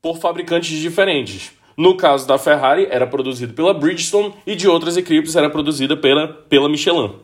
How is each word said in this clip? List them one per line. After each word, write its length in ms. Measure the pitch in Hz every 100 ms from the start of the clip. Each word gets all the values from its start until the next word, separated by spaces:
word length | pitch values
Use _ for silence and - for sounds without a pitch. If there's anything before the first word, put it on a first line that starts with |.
por 160 | 165 165
fabricantes 600 | 175 170 170 170 165 156
diferentes. 720 | 160 170 196 156 110 98 - _ _ -
No 180 | 170
caso 320 | 185 180 139 131
da 120 | 131
Ferrari, 500 | - 147 135 151 190
era 160 | 123 123
produzido 460 | 143 131 127 120
pela 220 | 110 170
Bridgestone 580 | 190 147 175 - 202 208 196 -
e 100 | 202
de 100 | 190
outras 300 | 170 165 170
equipes 400 | 180 156 156 160
era 140 | 147
produzida 440 | 151 147 147 135
pela, 320 | 147 147 139 156
pela 420 | - _ 143 143
Michelin. 420 | 151 - 175 110 -